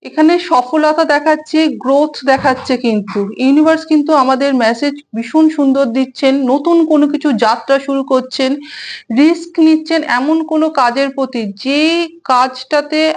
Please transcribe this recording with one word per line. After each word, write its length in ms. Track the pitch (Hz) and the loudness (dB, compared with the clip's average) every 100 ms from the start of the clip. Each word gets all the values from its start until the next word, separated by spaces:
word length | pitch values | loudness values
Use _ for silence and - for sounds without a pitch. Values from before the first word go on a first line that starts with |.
| 269 | -10
এখানে 280 | 269 311 349 | 2 2 2
সফলতা 640 | - 254 247 311 302 311 320 | 2 0 0 0 0 0 2
দেখাচ্ছে, 460 | 294 294 302 302 311 320 233 | 0 2 -2 0 0 0 -2
গ্রোথ 300 | 247 277 302 302 262 | 0 0 0 -2 0
দেখাচ্ছে, 420 | 269 277 262 - 247 | 0 0 -2 -4 -4
কিন্তু 420 | 240 214 196 208 202 220 | -2 -2 -4 -6 -6 -2
ইউনিভার্স 460 | 262 285 311 320 320 | 2 4 4 2 0
কিন্তু 260 | 311 294 311 | 0 2 2
আমাদের 280 | 254 262 277 269 | 2 0 0 0
মেসেজ 300 | 226 240 285 285 - 220 | 0 0 -4 -4 -12 -10
ভীষণ 300 | 233 311 311 | -2 2 2
সুন্দর 360 | 311 277 269 277 | 2 0 2 0
দিচ্ছেন, 480 | 226 262 - 269 269 262 | 0 -4 0 0 0 0
নতুন 260 | 277 285 339 320 | 0 2 2 4
কোনো 140 | 302 285 | 2 2
কিছু 160 | 294 302 233 220 | 0 -2 0 0
যাত্রা 320 | 240 - 269 | -2 0 -2
শুরু 220 | 269 277 | 0 -4
করছেন, 480 | 269 262 254 - 262 285 294 - - - - 226 | 0 -2 -2 -4 -2 -2 -8 -16 -16 -18 -6 2
রিস্ক 340 | 302 339 330 - | 2 2 -6 0
নিচ্ছেন 400 | 320 311 311 330 - 240 | 2 2 0 -4 -2 -2
এমন 180 | 269 320 311 | 0 -2 0
কোনো 160 | 311 311 | -2 0
কাজের 400 | 311 247 240 277 269 | 0 0 0 -4 -2
প্রতি, 260 | 262 247 214 196 254 | -6 -4 -6 -8 -4
যে 160 | 285 311 339 339 339 | 0 0 0 -4 -8
কাজটাতে 760 | - 254 254 254 - 302 294 311 311 | -2 0 0 -2 -4 -2 -2 -2 -2